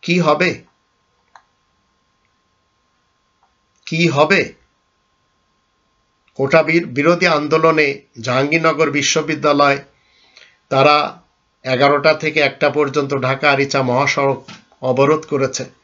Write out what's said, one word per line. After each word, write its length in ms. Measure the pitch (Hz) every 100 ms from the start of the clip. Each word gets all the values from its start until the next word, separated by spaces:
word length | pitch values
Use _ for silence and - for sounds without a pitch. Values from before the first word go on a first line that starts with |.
কি 180 | - 180
হবে, 440 | 160 151 175 - - _ _ _ _ _ _ - _ _ _ _ _ _ _ _ _ _ _ _ _ _ _ _ _ _ _ _ _ _ _ _ -
কি 220 | 160 170
হবে? 460 | 139 151 190 - - _ _ _ _ _ _ _ _ _ _ _ _ _ _ _ _ _
কোটা 280 | _ 135 160
বির-, 240 | 156 165 170
বিরোধী 400 | 127 151 175 180
আন্দোলনে 760 | 151 147 160 160 160 147 139 _ -
জাহাঙ্গীরনগর 720 | 113 127 143 160 160 147 156
বিশ্ববিদ্যালয় 880 | 143 143 160 147 151 151 143 143 139 - _ _ _ _ - - _ _
তারা 540 | 135 147 147 147 - _ _ _ _
এগারোটা 500 | 127 127 139 143 143
থেকে 260 | 156 156 147
একটা 300 | 143 135 151
পর্যন্ত 440 | 143 143 139 139
ঢাকা 360 | 139 127 135 147
আরিচা 320 | 135 139 139
মহাসড়ক 680 | 127 123 139 - 139 135 - - _ _
অবরোধ 440 | 131 127 139 156 -
করেছে। 380 | 143 131 - 127 _